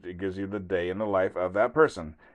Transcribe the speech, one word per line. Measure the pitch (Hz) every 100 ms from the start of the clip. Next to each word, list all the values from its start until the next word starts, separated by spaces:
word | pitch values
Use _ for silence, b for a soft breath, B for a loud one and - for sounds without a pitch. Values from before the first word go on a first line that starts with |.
it | 90 90
gives | 95 95
you | 98
the | 104
day | 92 92 87
in | 95
the | 107
life | 98 98 87
of | 90
that | 98 120
person. | 147 156 95 78 - b